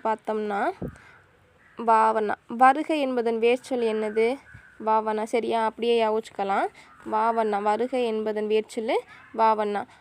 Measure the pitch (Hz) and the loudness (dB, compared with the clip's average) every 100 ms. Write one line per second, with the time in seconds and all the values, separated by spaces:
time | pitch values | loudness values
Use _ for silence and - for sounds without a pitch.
0 | 233 214 - 214 208 202 277 381 - - | -2 -4 -4 -6 -4 -4 -4 -6 -10 -14
1 | - - _ _ _ _ _ - 226 226 | -20 -20 _ _ _ _ _ -4 2 4
2 | 220 220 214 - - 233 262 277 311 311 | 4 2 -2 -4 -6 4 6 6 0 -2
3 | 269 247 226 226 233 254 - 254 226 214 | -2 -2 -2 0 2 0 -2 -2 -2 -2
4 | 214 214 226 269 - - - - 220 220 | -2 0 0 0 -10 -20 -20 -8 0 0
5 | 220 214 220 240 226 226 220 - 233 233 | 0 -2 -2 -2 0 0 -2 -2 0 2
6 | 220 220 - - 196 202 381 - - - | 2 0 -4 -6 -2 -2 -2 -6 -20 -20
7 | 226 220 226 226 220 202 208 214 247 254 | -4 0 0 0 0 0 0 0 -2 -2
8 | 233 220 214 208 214 214 214 - 220 403 | -2 -2 -4 -4 0 0 -2 -6 -2 -2
9 | - - - 220 220 214 208 202 247 - | -4 -14 -10 0 2 2 0 -4 -8 -14